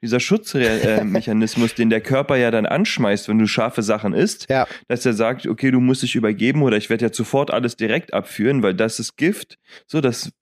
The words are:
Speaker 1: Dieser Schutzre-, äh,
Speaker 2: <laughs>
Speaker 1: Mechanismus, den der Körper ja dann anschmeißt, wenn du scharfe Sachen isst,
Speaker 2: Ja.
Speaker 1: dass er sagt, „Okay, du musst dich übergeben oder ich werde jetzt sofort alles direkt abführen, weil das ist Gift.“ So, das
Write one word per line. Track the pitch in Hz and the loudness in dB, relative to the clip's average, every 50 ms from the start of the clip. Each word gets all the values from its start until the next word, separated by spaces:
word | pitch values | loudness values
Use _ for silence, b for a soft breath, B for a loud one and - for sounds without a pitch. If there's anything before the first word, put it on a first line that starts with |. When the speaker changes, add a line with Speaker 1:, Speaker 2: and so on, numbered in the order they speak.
| - | -4
Speaker 1:
Dieser | 117 117 123 | 0 0 0
Schutzre-, | 120 - 185 220 214 - - 143 127 113 110 113 - 107 110 107 | 2 2 0 0 -2 -2 -2 0 2 2 2 2 2 2 2 2
äh, | 107 | 0
Speaker 2:
<laughs> | |
Speaker 1:
Mechanismus, | 107 95 110 107 - 110 110 113 107 - - 117 113 - | 0 -2 -2 0 0 0 0 0 0 0 0 0 0 0
den | - 120 113 | 0 2 2
der | 113 110 107 | 2 2 0
Körper | - 135 131 139 - 143 | 0 0 0 2 2 2
ja | 131 123 117 | 2 2 2
dann | 113 113 107 | 2 2 0
anschmeißt, | - - 147 202 220 - - 127 104 101 104 - - | 0 0 0 0 0 0 0 0 0 0 0 -2 0
wenn | 107 110 | 2 2
du | 110 | 2
scharfe | 104 - - 110 120 - - 110 | 2 2 0 0 0 -2 -4 -2
Sachen | 101 110 107 107 101 92 | 0 -2 -2 0 -2 0
isst, | - 156 214 - - - - | 0 0 0 -2 -6 -4 -2
Speaker 2:
Ja. | 131 131 127 B B B B _ | 0 0 0 B B B B _
Speaker 1:
dass | 127 120 - | -6 -2 0
er | 131 113 | 0 0
sagt, | 104 113 113 127 127 - | 2 0 0 0 -4 -4
„Okay, | - 113 - - 135 | -6 -4 0 0 2
du | 127 127 | 2 4
musst | 123 127 131 131 - | 4 4 2 0 -2
dich | 123 - | -2 -2
übergeben | 127 110 110 107 98 110 120 135 151 143 | 0 0 0 0 2 0 0 2 2 2
oder | 131 110 | 2 2
ich | 110 107 - | 0 0 0
werde | 120 110 120 | -2 0 0
jetzt | 113 - | -2 -2
sofort | - 117 - - 135 143 147 | -2 -6 -2 0 -2 0 0
alles | - 113 123 120 117 | -2 -2 -2 -4 -4
direkt | _ 113 107 113 156 175 - - | _ -4 -2 -2 -2 -4 -4 -6
abführen, | - - - - - 104 120 139 135 107 | -6 -6 -6 -6 -2 0 0 2 2 2
weil | 101 92 | 0 2
das | 90 110 113 - - | 2 0 -2 -2 -6
ist | 113 - _ | -10 -10 _
Gift.“ | - 139 170 208 - - _ - B B B B B B | -2 0 0 0 -2 -8 _ -20 B B B B B B
So, | B - 156 143 | B -4 0 0
das | 135 113 - - - - _ | 0 -2 -2 -8 -14 -16 _